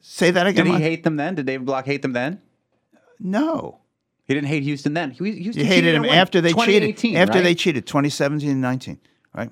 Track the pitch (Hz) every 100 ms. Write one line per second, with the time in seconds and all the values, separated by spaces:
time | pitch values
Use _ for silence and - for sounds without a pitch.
0 | - - 175 180 185 190 185 165 156 165
1 | 165 151 147 180 131 131 127 131 131 143
2 | 139 120 131 196 _ _ _ _ _ _
3 | _ _ 185 202 311 320 - - _ _
4 | _ _ - 139 143 151 139 143 147 156
5 | 156 120 190 214 180 233 147 180 170 156
6 | 151 156 185 185 165 170 233 208 214 208
7 | 233 165 190 190 180 170 185 139 - -
8 | 143 - 143 147 147 135 127 127 110 73
9 | _ _ _ - 120